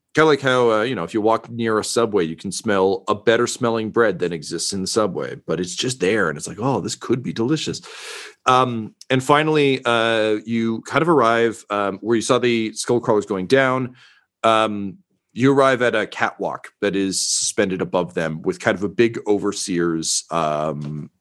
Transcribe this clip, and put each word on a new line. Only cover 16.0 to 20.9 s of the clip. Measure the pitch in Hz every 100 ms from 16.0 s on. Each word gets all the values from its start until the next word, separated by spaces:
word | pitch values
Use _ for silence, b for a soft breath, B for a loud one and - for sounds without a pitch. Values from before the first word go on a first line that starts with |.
| 98
catwalk | - 113 - 90 64 - -
that | 101 95
is | 95 90
suspended | - - - - 101 92
above | 90 92 85
them | 87 80 78
with | - -
kind | 117 98
of |
a | 98
big | 101 117 113 -
overseer's, | 101 101 95 - 87 85 82 80 - -
um, | 82 78 76 78 73 73